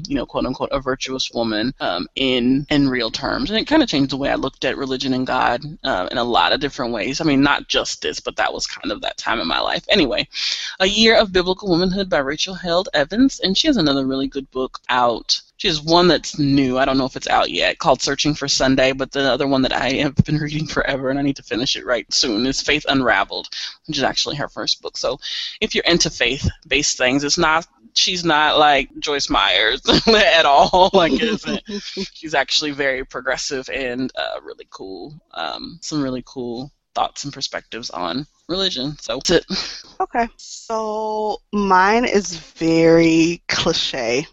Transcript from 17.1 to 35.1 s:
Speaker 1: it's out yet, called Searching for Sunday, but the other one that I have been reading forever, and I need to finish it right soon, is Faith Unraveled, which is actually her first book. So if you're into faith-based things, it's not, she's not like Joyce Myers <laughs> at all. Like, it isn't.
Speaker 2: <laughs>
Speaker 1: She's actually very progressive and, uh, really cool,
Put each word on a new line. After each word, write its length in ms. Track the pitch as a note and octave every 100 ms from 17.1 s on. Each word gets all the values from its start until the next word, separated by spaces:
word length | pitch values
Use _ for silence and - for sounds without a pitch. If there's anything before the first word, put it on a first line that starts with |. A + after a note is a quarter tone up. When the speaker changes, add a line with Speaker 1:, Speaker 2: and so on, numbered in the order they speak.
| C3+
Speaker 1:
it's 120 | -
out 220 | - F#2
yet, 280 | E2 E2+ -
called 240 | E3 C3
Searching 320 | - C#3 D3+
for 140 | D3 C#3
Sunday, 440 | - C3 C3+ C3
but 200 | C3 C3
the 100 | C#3 C#3
other 140 | B2 C#3
one 160 | C#3
that 100 | B2+
I 180 | - C3
have 240 | C3 C#3+ C3
been 200 | - D3+
reading 300 | D3 D3+ C#3+
forever, 440 | - C3+ C3+ C3
and 80 | C#3
I 40 |
need 140 | C#3+ C3+
to 60 |
finish 340 | - A2 C3 -
it 100 | C#2+
right 180 | A#2+ -
soon, 320 | - C#3 G#2+
is 160 | B2+ C3
Faith 240 | - D3 -
Unraveled, 600 | C#3 B2 G2 G2 F#2 - - - - -
which 100 | C#3+
is 40 |
actually 340 | B2 - A#2 D3
her 120 | B2
first 340 | - A2 -
book. 160 | - -
So 200 | E3 C3+ - - - -
if 140 | A3
you're 100 | G#3+
into 260 | - E3+ E3
faith-based 880 | - A#2+ C3+ - - - C3+ C#3+ -
things, 260 | B2+ C3+
it's 140 | C#3+ C#3+
not, 280 | D#3+ D#3+ - _ -
she's 300 | - - F3+
not 340 | E3+ D3+ D3+ C#3
like 320 | D3+ C#3 C3 D#3
Joyce 320 | D3+ C#3+ C3+
Myers 500 | C3 G2 F#2 A2 C3+ -
<laughs> 200 | - -
at 360 | G#3+ F#3+ D#3+
all. 460 | D3+ C#3+ F3+ F#3 F3+
Like, 200 | F3+ E3
it 100 | C#3
isn't. 400 | - - D#3 G3+ -
Speaker 2:
<laughs> 460 | G#3 - - G3
Speaker 1:
She's 220 | - D#3+
actually 380 | D3+ C3+ - D3+
very 320 | C#3 C#3 C3
progressive 640 | C3+ C3+ B2+ B2+ - C3+ C3
and, 420 | B2+ C3 B2 C3 -
uh, 240 | B1+ B1+
really 240 | - A#1 -
cool, 440 | - F#2+ F#2 A2+